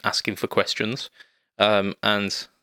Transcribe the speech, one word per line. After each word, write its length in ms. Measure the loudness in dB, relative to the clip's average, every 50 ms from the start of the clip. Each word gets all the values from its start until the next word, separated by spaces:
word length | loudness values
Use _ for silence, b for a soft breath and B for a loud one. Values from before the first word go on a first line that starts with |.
| -4
asking 320 | -2 -2 -2 -4 -4 -4
for 120 | -4 -6
questions. 640 | -2 0 0 0 0 -2 -2 -2 -4 -4 -6 -10 -14 b b b b b b b b b
Um, 380 | 2 4 4 6 4 2 0 -2 0 0
and 440 | 2 2 2 0 -2 -4 -6 -10 -14 _ _